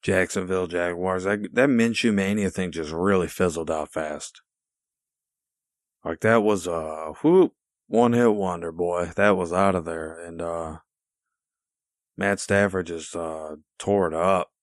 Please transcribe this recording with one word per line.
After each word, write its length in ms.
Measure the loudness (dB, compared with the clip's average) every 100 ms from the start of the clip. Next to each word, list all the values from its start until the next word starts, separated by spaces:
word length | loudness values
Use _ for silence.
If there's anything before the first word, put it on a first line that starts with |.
Jacksonville 680 | 0 0 0 -4 -2 -2 -2
Jaguars. 560 | -2 -4 -2 -2 -2
That, 300 | -2 -2 -2
that 140 | 0 2
Minshew 460 | 4 2 2 0
Mania 340 | 2 0 0 -2
thing 220 | -2 -6
just 220 | -4 -6
really 360 | -2 2 2 0
fizzled 420 | 0 -2 -2 -4
out 220 | -4 -4
fast. 480 | -6 -6 -8 -12 -18 _ _ _ _ _ _ _ _ _ _ _ _ _ _ _ _
Like, 160 | -10 -2
that 220 | 2 4
was 240 | 4 0 0
a 440 | -4 -4 -8 -10 -2
whoop, 340 | 4 6 4 _ _ _ _
one 240 | 4 4
hit 200 | 6 4
wonder, 380 | 4 0 -4 -8
boy. 400 | -4 -2 0 -2 2
That 200 | 2 4
was 160 | 0
out 220 | 2 2
of 100 | 0
there. 320 | -4 -8 -10 -12
And, 240 | -14 -8
uh, 380 | -6 -6 -8 -10 _ _ _ _ _ _ _ _ _ _ _ _ _ -4
Matt 220 | -2 -2
Stafford 480 | 0 2 2 0 -4
just, 300 | -8 -8 -8
uh, 400 | -6 -8 -10 -14 _ _
tore 260 | 0 2 2
it 80 |
up. 380 | 2 2 2 -2 _